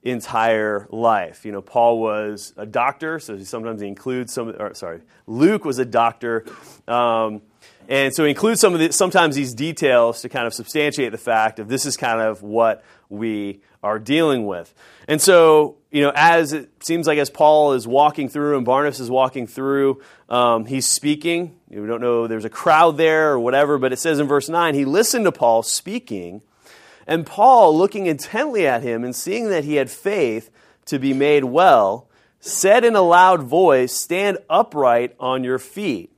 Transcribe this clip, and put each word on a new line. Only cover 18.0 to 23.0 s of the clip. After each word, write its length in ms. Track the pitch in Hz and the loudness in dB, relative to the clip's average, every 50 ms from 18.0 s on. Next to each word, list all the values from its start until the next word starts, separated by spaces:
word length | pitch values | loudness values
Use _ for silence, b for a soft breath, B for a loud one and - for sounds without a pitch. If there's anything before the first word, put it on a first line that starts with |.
| 147 151 147 - 143 135 | 2 2 2 -2 -8 -6
through 280 | - 147 147 147 147 | -6 -4 -2 -2 -2
and 80 | 135 123 | -2 0
Barnabas 360 | 120 127 135 147 147 131 120 | 0 0 0 0 -2 -4 -6
is 100 | 131 117 | -8 -4
walking 360 | 127 131 131 131 - 135 123 | 0 0 0 0 -2 -8 -12
through, 540 | 110 - - 135 135 139 139 139 135 131 135 b b b b b b | -10 -10 -8 -4 -2 -2 0 0 0 -2 -4 b b b b b b
um, 380 | - 123 123 120 117 113 110 | 0 0 2 2 2 0 -2
he's 200 | 113 139 - 127 | -6 -8 -6 -4
speaking. 680 | - - - - 147 151 147 151 170 170 170 175 165 - _ _ _ | -4 -4 -4 -2 -4 -4 -4 -4 -6 -4 -4 -6 -8 -14 _ _ _
We 180 | - 101 104 | -16 -14 -10
don't 140 | 107 117 113 | -8 -8 -4
know, 260 | 123 123 120 117 117 | -2 -2 0 0 -2
there's 180 | 113 113 110 107 | -4 -6 -6 -8
a 60 | 110 | -10
crowd 460 | - - - 175 156 156 170 170 156 | -12 -4 0 2 4 6 6 4 4
there 360 | 139 | 2